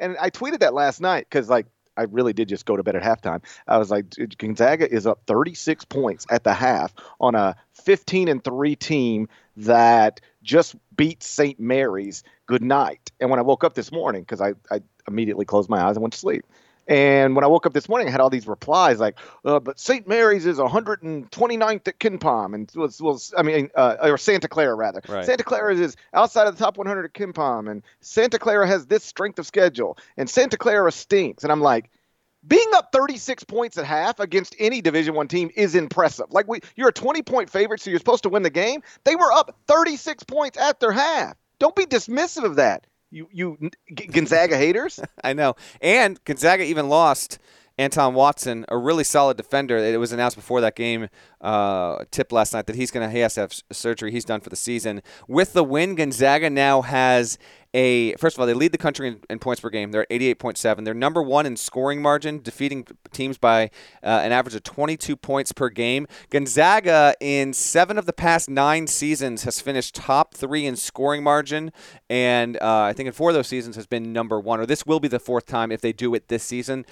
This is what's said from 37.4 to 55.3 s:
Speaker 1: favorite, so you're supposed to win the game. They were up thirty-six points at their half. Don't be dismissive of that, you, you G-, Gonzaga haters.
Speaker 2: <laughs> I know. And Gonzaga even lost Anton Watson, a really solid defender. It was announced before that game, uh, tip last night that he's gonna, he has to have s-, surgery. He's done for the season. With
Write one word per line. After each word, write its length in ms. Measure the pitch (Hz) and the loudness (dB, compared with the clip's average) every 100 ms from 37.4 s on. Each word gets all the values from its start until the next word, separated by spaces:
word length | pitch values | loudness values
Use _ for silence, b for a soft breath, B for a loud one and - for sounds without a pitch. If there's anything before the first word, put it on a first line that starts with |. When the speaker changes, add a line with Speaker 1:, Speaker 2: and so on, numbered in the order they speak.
| 190 | -2
Speaker 1:
favorite, 300 | 190 208 175 | -2 -2 -4
so 100 | - | -4
you're 80 | 170 | -4
supposed 240 | - 240 | 0 0
to 60 | 202 | 2
win 120 | 202 | 0
the 80 | 180 | -2
game. 320 | 147 208 294 - b | -2 -4 -4 -10 b
They 120 | - 330 | 0 2
were 160 | 330 | 4
up 240 | 269 294 - - | 4 2 -4 2
thirty-six 560 | 302 330 294 - 302 | 4 4 -2 -8 -10
points 340 | - 277 294 - | -6 -4 -4 0
at 220 | 277 277 | 0 2
their 140 | 233 | 0
half. 420 | 208 294 311 - - _ - | 2 0 0 -4 -10 _ 0
Don't 160 | 302 392 | 0 2
be 100 | 359 | 0
dismissive 600 | 247 - 247 339 - 226 | 0 -2 -4 -4 -2 -2
of 100 | 143 | 2
that, 320 | 127 92 _ _ _ | 2 2 _ _ _
you, 160 | 160 160 | -18 -16
you 260 | 180 180 151 151 - _ | -8 -8 -6 -12 -12 _
G-, 140 | 156 202 | -16 -4
Gonzaga 480 | 156 151 160 175 143 | -2 2 2 4 4
haters. 440 | 147 415 392 - - | 2 2 -2 -10 -16
Speaker 2:
<laughs> 120 | - | -10
I 100 | 131 | -6
know. 220 | 139 143 120 B B | 0 0 -2 B B
And 420 | 156 226 214 180 | 2 4 2 -2
Gonzaga 400 | - - 160 190 | -8 0 2 2
even 240 | 165 156 143 | 2 -2 2
lost 520 | 151 165 135 - - b b b - | 4 4 2 -4 -14 b b b -4
Anton 360 | 135 151 135 | -2 2 2
Watson, 520 | 127 139 143 131 117 113 | 6 4 4 -4 -8 -4
a 80 | 120 | -4
really 260 | 123 165 | 0 0
solid 320 | 147 147 139 123 | 2 2 2 2
defender. 420 | 110 139 139 117 | -2 -2 0 0
It 220 | 110 113 | 0 0
was 120 | 117 | -2
announced 240 | 120 120 110 | -2 -2 -2
before 240 | - 123 | -4 0
that 140 | 113 - | 0 0
game, 340 | 117 113 110 b b b | -4 -4 -8 b b b
uh, 640 | 98 107 101 95 87 67 - | -2 0 0 0 -2 -6 -8
tip 200 | - 131 | -6 -2
last 220 | 117 107 | 0 0
night 140 | 113 104 | -2 -8
that 80 | 110 | -6
he's 160 | 127 | -6
gonna, 180 | 123 110 | -6 -4
he 100 | 117 | 0
has 140 | 117 | 0
to 80 | 113 | 0
have 100 | 98 | -6
s-, 120 | - - | -8 -16
surgery. 400 | - 117 113 107 | -8 -6 -6 -6
He's 140 | 120 117 | -8 -6
done 160 | 107 | -8
for 80 | - | -8
the 60 | 92 | -10
season. 460 | - 120 110 101 - B | -6 -6 -6 -8 -12 B
With 260 | B | B